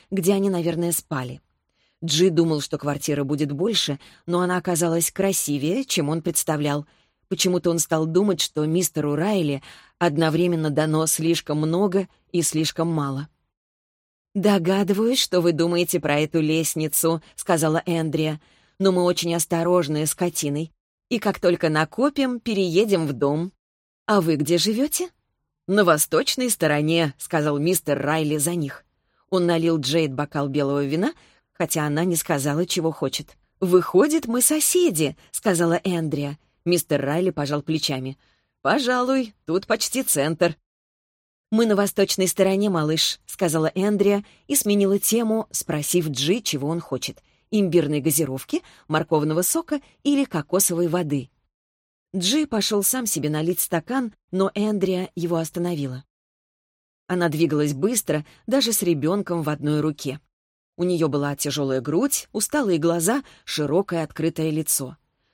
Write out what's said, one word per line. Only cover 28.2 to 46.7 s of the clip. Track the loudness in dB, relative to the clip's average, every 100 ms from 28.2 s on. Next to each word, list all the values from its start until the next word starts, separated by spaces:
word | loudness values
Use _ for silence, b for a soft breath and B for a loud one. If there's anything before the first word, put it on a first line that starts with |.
| 0 0
за | -2 -2
них. | -4 -8 -20 _ _ _ _
Он | 0 2
налил | 2 2 0
Джейд | 0 0 0
бокал | -2 -4 -2 -2
белого | 0 0 0
вина, | 0 0 -2 -4 b b b
хотя | -6 -4 -2 0
она | 0
не | 0 0
сказала, | 0 -2 0 0 -2
чего | -2 -2
хочет. | -2 -4 -4 -10 _ _ _
«Выходит, | 4 4 6 4 4 2 0
мы | 0
соседи», — | 2 2 2 4 4 2 0 -2 b
сказала | -4 0 2 2 2
Эндрия. | 0 -2 -2 -2 -4 -8 _ _
Мистер | 0 0 0 -2
Райли | 0 0 0
пожал | -2 -2 -2
плечами. | -2 -4 -2 -4 -8 -12 _ _ _ _
«Пожалуй, | 0 0 2 0 0 0 -2 -8 -4
тут | -4 0
почти | -2 -2 -4
центр». | -2 0 0 2 0 -2 _ _ _ _ _ _ _ _ _
«Мы | 2 4
на | 2
восточной | 2 2 0 2 0
стороне, | 2 2 2 0
малыш», — | 0 0 0 -2 -4 -12
сказала | -4 -2 0 0
Эндрия | 0 0 2 2 2 -2 B B
и | -2
сменила | 2 2 4 2
тему, | 2 0 0 -2 -4
спросив | -8 -4 -4 0 0 0
Джи, | -2 0 0
чего | -2 -4
он | -4